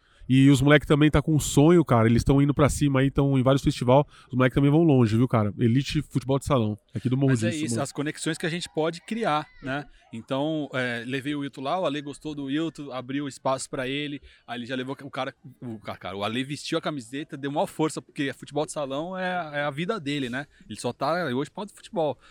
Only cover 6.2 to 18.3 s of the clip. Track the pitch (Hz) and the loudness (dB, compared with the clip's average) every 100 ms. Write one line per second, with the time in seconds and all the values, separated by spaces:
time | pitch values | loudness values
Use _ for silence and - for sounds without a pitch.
6.2 | 123 135 - 135 107 107 _ 113 120 127 | -2 -2 0 0 0 -4 _ -6 -2 2
7.2 | 135 123 110 151 156 113 143 - 147 - | 2 2 0 -2 -4 -4 -4 -6 -8 -6
8.2 | 156 160 165 175 - 160 160 170 - 220 | -6 -4 -6 -6 -6 -4 -4 -4 -8 -4
9.2 | 202 151 147 - 135 139 143 _ - 113 | -2 -2 -4 -14 -8 -8 -10 _ -16 -14
10.2 | - 135 151 156 139 131 123 117 117 135 | -6 -4 -2 -4 -4 -4 -4 -4 -6 -8
11.2 | 135 147 139 131 135 180 165 143 143 - | -6 -8 -8 -8 -6 -2 -2 -4 -10 -12
12.2 | 156 147 135 147 165 - 143 127 123 139 | -12 -10 -6 -4 -4 -8 -12 -12 -8 -6
13.2 | 143 - 135 131 - 139 127 143 143 143 | -6 -6 -4 -4 -4 -6 -6 -6 -8 -10
14.2 | - _ - 120 117 131 127 - 139 139 | -16 _ -14 -12 -8 -8 -6 -10 -10 -8
15.2 | 131 - 135 - 123 107 - 95 90 98 | -8 -10 -20 -16 -14 -12 -12 -12 -10 -6
16.2 | 104 120 131 147 - 160 170 147 110 139 | -4 -4 -6 -10 -6 -4 -4 -8 -10 -12
17.2 | 156 147 139 147 196 - 156 151 - - | -12 -10 -6 -4 -4 -2 -4 -4 -12 -6
18.2 | 139 | -6